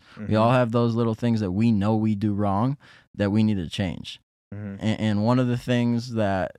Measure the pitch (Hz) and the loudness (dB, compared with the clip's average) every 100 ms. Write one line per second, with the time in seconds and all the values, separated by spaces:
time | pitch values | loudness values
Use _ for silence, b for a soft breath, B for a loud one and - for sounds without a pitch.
0 | B - 104 107 113 127 123 120 120 113 | B -12 -2 2 4 4 2 2 0 0
1 | 117 110 120 113 104 92 117 110 101 113 | 0 0 0 0 0 2 2 4 2 2
2 | 110 104 107 101 104 98 123 143 B B | 0 0 0 0 0 0 0 -4 B B
3 | B - 101 107 110 101 78 - 95 67 | B -4 0 2 2 0 -4 -4 -4 -6
4 | - - _ _ _ 101 104 98 107 110 | -12 -18 _ _ _ -14 -12 -6 -4 -2
5 | 110 104 107 127 123 120 - 123 120 120 | 0 0 2 2 0 -2 -2 0 0 -2
6 | 123 113 104 95 87 | -4 -2 -2 -2 -4